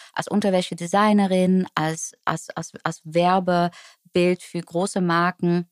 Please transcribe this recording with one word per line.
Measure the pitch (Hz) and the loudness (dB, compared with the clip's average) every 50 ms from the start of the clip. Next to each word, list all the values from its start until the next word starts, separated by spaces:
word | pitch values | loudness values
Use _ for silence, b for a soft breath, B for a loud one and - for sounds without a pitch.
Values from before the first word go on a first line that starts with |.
| B B | B B
als | B - - - | B -8 -6 -2
Unterwäschedesignerin, | - 208 202 202 185 180 180 - 180 - 175 175 202 202 214 214 208 208 196 185 185 185 185 185 185 185 185 - _ | -2 -2 0 0 0 0 -2 -4 -8 -10 -6 -2 0 2 4 4 4 4 2 2 2 2 4 4 2 2 0 -2 _
als, | - 156 160 160 165 - - - _ _ | -2 -2 -2 -4 -6 -10 -14 -14 _ _
als, | - 160 165 - - | -4 -4 -4 -8 -12
als, | - 165 165 - - - _ | -12 -12 -12 -12 -16 -8 _
als | 165 165 - _ | -8 -8 -8 _
Werbebild | 156 156 170 175 180 185 190 180 180 180 175 175 175 - - - - _ _ _ _ _ 180 175 180 180 - | -2 0 2 2 2 2 2 0 0 0 0 0 -2 -4 -10 -20 -20 _ _ _ _ _ 2 2 2 2 0
für | - - - 175 | -6 -10 -10 -10
große | 165 - 165 170 190 202 - 202 | -10 -4 -4 -4 -4 -2 -2 -2
Marken. | 180 170 165 170 170 180 180 - - 175 170 175 170 - | 0 0 2 2 2 0 0 0 0 2 2 0 -2 -6